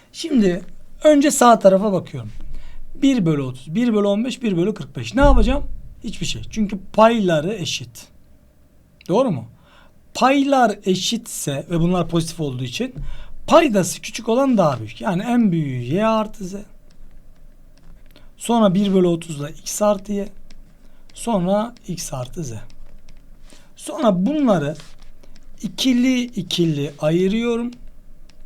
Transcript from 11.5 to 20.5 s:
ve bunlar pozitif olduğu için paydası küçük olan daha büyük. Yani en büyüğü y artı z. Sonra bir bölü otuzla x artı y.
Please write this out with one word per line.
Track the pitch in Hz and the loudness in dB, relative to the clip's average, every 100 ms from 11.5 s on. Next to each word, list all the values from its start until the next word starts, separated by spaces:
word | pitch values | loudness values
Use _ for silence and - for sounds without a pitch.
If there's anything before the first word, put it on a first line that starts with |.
| 139 - | -6 -4
ve | 170 | 0
bunlar | 175 180 165 | 2 0 0
pozitif | 170 165 - | -2 -4 -4
olduğu | 147 123 | -6 -6
için | 127 - 254 160 - - - - - | -6 -6 -6 -6 -6 -6 -8 -8 4
paydası | 294 320 202 165 - | 4 6 2 0 -4
küçük | - - 220 | -10 -6 -2
olan | 240 277 220 | 2 2 4
daha | 160 120 | 2 0
büyük. | 110 - | -6 -8
Yani | 226 180 | -4 -2
en | 233 240 214 | 0 2 2
büyüğü | 165 143 127 120 | 2 -2 -4 -2
y | 180 220 | 0 0
artı | 220 214 - 180 | 0 -2 -8 -12
z. | 202 - - - - - - - - - - - - - - - - - - | -12 -16 -20 -20 -20 -18 -18 -20 -20 -20 -20 -20 -20 -20 -20 -20 -20 -20 -10
Sonra | - 233 208 | 0 4 4
bir | 180 202 | 4 4
bölü | 190 180 | 4 4
otuzla | 165 165 143 143 | 2 -4 -10 -10
x | 143 - - | -12 -10 -2
artı | 208 196 202 | 0 0 -4
y. | 202 196 - - | -6 -8 -12 -14